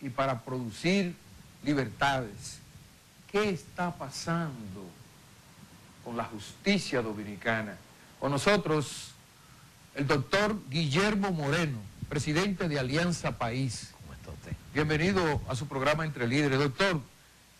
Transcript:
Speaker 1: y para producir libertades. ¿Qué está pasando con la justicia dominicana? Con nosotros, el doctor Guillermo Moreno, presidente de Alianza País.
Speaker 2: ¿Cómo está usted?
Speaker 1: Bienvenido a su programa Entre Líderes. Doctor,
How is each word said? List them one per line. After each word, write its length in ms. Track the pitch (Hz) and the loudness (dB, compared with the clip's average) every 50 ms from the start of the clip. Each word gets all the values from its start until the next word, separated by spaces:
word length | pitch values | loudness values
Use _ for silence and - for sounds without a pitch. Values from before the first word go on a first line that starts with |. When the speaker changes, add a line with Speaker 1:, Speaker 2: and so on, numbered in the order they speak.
Speaker 1:
y 80 | 143 135 | -10 -6
para 320 | 120 139 135 135 131 117 | -2 0 0 0 0 -2
producir 760 | - 131 131 127 123 113 98 - - 165 190 202 185 175 165 - - - - - - - - - - | -4 -6 -6 -6 -6 -6 -6 -2 0 2 2 2 2 0 -4 -8 -16 -20 -20 -20 -20 -20 -18 -6 -2
libertades. 1000 | 277 294 - - 110 101 - 139 139 139 131 120 104 101 - - - - - - - - - - - - - - - - - - - | 0 2 2 0 -2 0 0 2 2 2 2 -2 -4 -8 -12 -14 -14 -14 -16 -18 -20 -20 -20 -20 -20 -20 -20 -20 -20 -20 -20 -10 -2
¿Qué 180 | - - 262 208 | 0 2 2 2
está 460 | 185 - - - - - 180 175 - | 0 -2 -4 -10 -6 -4 -4 -4 -4
pasando 880 | - 147 131 - - - 165 - 170 165 151 131 117 107 98 92 101 95 87 82 - - - - - - - - - - - - - - - - - - - - - - | -6 -8 -10 -8 -8 -4 -2 0 0 -2 -4 -6 -8 -10 -10 -10 -12 -12 -14 -16 -18 -20 -20 -20 -20 -20 -20 -20 -20 -20 -20 -20 -20 -20 -20 -20 -20 -20 -20 -20 -16 -12
con 140 | 120 117 117 | -8 -4 -4
la 60 | 110 | -4
justicia 760 | 107 113 104 101 - - - - 196 202 190 - - - 123 | -4 -6 -10 -12 -12 -12 -4 2 2 4 4 2 0 0 0
dominicana? 760 | 113 110 107 107 104 104 104 90 - 117 113 110 110 98 92 90 - - - - - - - - | 0 0 -4 -6 -6 -8 -8 -4 0 0 0 0 0 -6 -10 -14 -16 -20 -20 -20 -20 -20 -10 -4
Con 100 | 131 135 | -2 0
nosotros, 840 | 143 135 - 202 208 196 - 160 156 151 127 - - - - - - - - - - - - - - - - - - - - - - | 0 2 4 6 4 4 4 2 0 0 0 -2 -6 -12 -12 -14 -16 -20 -20 -20 -20 -20 -20 -20 -20 -20 -20 -20 -20 -20 -20 -12 -4
el 120 | 139 143 | -2 2
doctor 540 | 135 156 143 120 - - 196 208 214 220 196 - 135 | 2 2 2 2 4 4 4 4 4 2 -2 -4 -4
Guillermo 600 | 127 165 165 143 131 180 196 214 202 196 196 196 | -2 0 0 2 4 4 4 4 4 2 2 0
Moreno, 480 | 175 156 143 139 147 175 165 147 127 110 101 - - - - - | 0 0 0 0 2 2 2 0 -2 -4 -8 -12 -12 -12 -8 -4
presidente 580 | 147 151 - 156 151 165 196 208 185 170 190 160 | -4 -2 0 2 2 2 2 2 2 0 0 0
de 100 | 147 143 | 0 0
Alianza 600 | 127 127 139 160 175 180 165 - - 143 120 - | 0 2 2 2 2 2 0 0 -2 -4 -4 -2
País. 560 | 123 117 117 131 135 127 - - - - - - | -2 -2 0 0 -2 -2 -4 -6 -10 -14 -16 -18
Speaker 2:
¿Cómo 140 | - - - | -18 -16 -16
está 200 | - - - - | -16 -14 -14 -14
usted? 200 | - - - - - - - - | -12 -10 -12 -12 -12 -10 -4 0
Speaker 1:
Bienvenido 680 | 139 156 151 156 151 165 190 202 185 175 156 139 110 - - | 0 2 2 2 2 4 4 4 4 4 4 2 0 -2 -2
a 80 | 135 | -4
su 100 | 113 151 | -4 -4
programa 380 | 139 139 135 131 147 151 156 160 | -4 -2 0 2 2 2 2 0
Entre 240 | 156 139 120 120 117 | -4 -2 -2 0 2
Líderes. 300 | 131 147 151 139 131 135 | 2 4 4 4 4 4
Doctor, 420 | 147 139 - - 196 196 175 147 117 - - - - - - - - - - - | 2 2 2 2 2 2 2 0 -2 -6 -18 -20 -20 -20 -20 -20 -20 -20 -20 -20